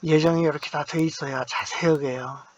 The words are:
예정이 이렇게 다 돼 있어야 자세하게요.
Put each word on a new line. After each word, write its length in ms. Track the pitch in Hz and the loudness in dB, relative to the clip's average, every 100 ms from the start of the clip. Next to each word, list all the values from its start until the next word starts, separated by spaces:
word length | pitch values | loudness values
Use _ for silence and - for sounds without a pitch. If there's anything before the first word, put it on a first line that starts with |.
예정이 380 | 165 156 160 165 | 4 4 6 4
이렇게 280 | 165 147 - | 2 0 -4
다 140 | 151 | -6
돼 200 | 147 165 | -4 0
있어야 400 | 160 - 143 135 | -2 -2 -6 -6
자세하게요. 960 | 127 - - - 175 156 139 127 127 135 - | -6 -6 -6 0 2 2 0 -4 -8 -12 -18